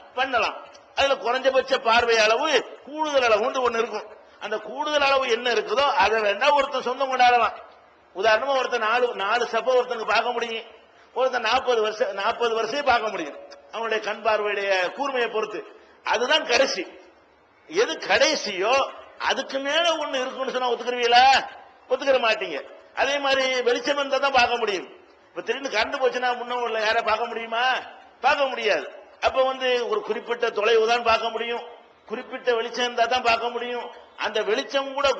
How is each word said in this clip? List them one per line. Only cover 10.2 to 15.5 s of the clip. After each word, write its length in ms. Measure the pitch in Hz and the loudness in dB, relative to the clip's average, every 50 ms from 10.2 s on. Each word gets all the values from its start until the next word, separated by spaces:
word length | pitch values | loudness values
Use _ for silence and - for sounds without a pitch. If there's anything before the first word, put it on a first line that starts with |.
| 226 240 | 0 0
முடியும், 340 | 240 240 233 233 226 226 - - - - - _ _ _ - _ - | -2 -2 -4 -4 -6 -8 -10 -12 -18 -20 -20 _ _ _ -20 _ -4
ஒருத்தன் 280 | 233 254 254 240 247 | -2 0 0 0 0
நாற்பது 400 | 226 214 233 262 254 247 247 226 | 0 0 0 0 2 2 2 2
வருஷம், 300 | 214 214 208 - 240 196 196 | 2 0 -2 -2 -2 -4 -2
நாற்பது 400 | 196 196 220 240 247 240 233 226 | -2 -2 -2 -2 0 -2 -2 0
வருஷமே 280 | 220 220 214 240 285 285 | -2 -2 -2 -4 -2 2
பார்க்க 260 | 262 240 233 220 220 | 2 2 2 2 -2
முடியும், 280 | 196 185 165 143 139 - - - - - - - | -4 -6 -8 -8 -10 -14 -16 -20 -20 -20 -20 -14
அவனுடைய 280 | - 208 226 226 214 214 - | -10 -8 -6 -4 -2 -2 -2
கண் 200 | 196 214 226 220 | -4 -6 -4 0
பார்வையுடைய 460 | 226 214 208 208 208 202 202 196 196 190 185 180 170 | 0 0 2 0 -2 -2 -2 0 0 0 0 0 -2
கூர்மையை 380 | - - 277 285 262 254 240 220 | -4 -4 -6 -4 -2 -2 -2 -2
பொறுத்து. 320 | 208 214 220 - | -2 -4 -4 -4